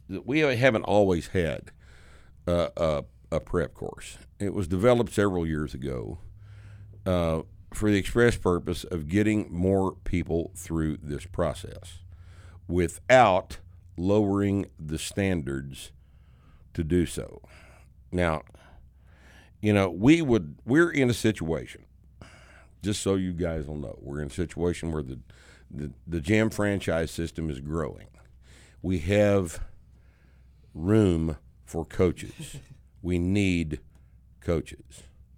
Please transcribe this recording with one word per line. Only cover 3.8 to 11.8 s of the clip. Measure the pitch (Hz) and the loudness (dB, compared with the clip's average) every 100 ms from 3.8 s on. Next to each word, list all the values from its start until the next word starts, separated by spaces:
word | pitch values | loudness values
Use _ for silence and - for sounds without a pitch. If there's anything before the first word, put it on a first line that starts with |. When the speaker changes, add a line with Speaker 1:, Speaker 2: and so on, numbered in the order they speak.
| - - - - - - | -12 -12 -16 -20 -18 -8
Speaker 1:
It | 101 | -4
was | 92 82 | -4 -2
developed | 92 120 120 110 | 2 4 4 2
several | - 101 90 82 | 2 2 2 -2
years | 78 76 | -2 -4
ago, | 65 67 64 53 - - - - - - - - - 95 | -6 -8 -6 -8 -12 -14 -20 -20 -20 -20 -20 -20 -8 -2
uh, | 90 85 80 - - - | 0 0 -2 -6 -16 -14
for | - 107 | -2 2
the | 101 | 2
express | - 120 120 - | 2 4 4 4
purpose | 92 87 - 85 - | 2 0 0 -6 -6
of | 87 76 | -6 0
getting | 98 107 107 - | 2 4 2 -2
more | 85 92 95 95 - | 0 2 2 0 -4
people | - 90 78 85 80 - | -4 -2 0 -2 -4 -8
through | - 82 78 - | -6 -2 -2 -4
this | 76 71 - | -6 -10 -8
process | - 80 67 - - | -4 -4 -4 -12 -14